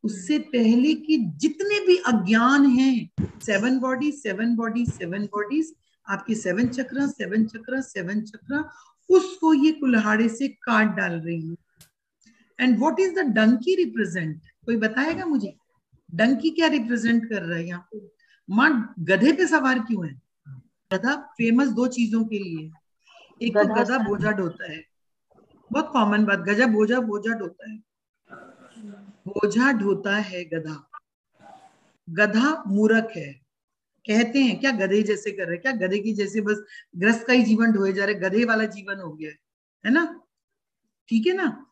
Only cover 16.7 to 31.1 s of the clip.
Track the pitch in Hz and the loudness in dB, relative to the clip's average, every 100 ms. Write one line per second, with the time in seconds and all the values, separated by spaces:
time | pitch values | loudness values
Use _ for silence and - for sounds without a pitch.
16.7 | 302 226 240 226 233 226 208 170 170 170 | 0 -2 -2 2 0 0 -6 -4 -6 -6
17.7 | 175 - 214 190 _ _ _ - 202 294 | -12 -14 -20 -20 _ _ _ -4 2 2
18.7 | 269 214 - 165 190 247 311 359 311 262 | 2 -4 -8 0 4 4 4 2 2 2
19.7 | 254 220 214 165 135 _ _ - 135 _ | -2 -2 -4 -6 -10 _ _ -20 -20 _
20.7 | _ _ 190 233 285 - - 226 233 277 | _ _ -4 -2 -4 -8 -4 2 4 2
21.7 | 220 254 247 226 226 220 208 190 160 156 | 2 -2 0 -2 0 -2 -4 -6 -10 -12
22.7 | 160 _ _ _ _ _ _ 233 196 202 | -18 _ _ _ _ _ _ -2 2 2
23.7 | 220 240 254 202 202 214 202 175 - - | 2 0 0 0 0 -2 -2 -4 -6 -14
24.7 | 156 - _ _ _ _ _ _ _ _ | -14 -16 _ _ _ _ _ _ _ _
25.7 | 254 320 262 208 208 208 196 175 208 254 | -6 -2 0 2 2 2 0 0 2 2
26.7 | 214 214 247 226 208 208 226 180 - 220 | 4 2 2 -2 -4 -4 -6 -8 -12 -18
27.7 | 214 _ _ _ _ _ - - - - | -18 _ _ _ _ _ -20 -20 -20 -20
28.7 | 226 208 202 - - - 196 208 202 262 | -20 -20 -20 -20 -18 -10 -2 0 2 2
29.7 | 240 202 190 202 202 196 180 170 165 156 | 2 0 -2 -2 -4 -4 -10 -8 -8 -8
30.7 | 151 _ - _ | -12 _ -20 _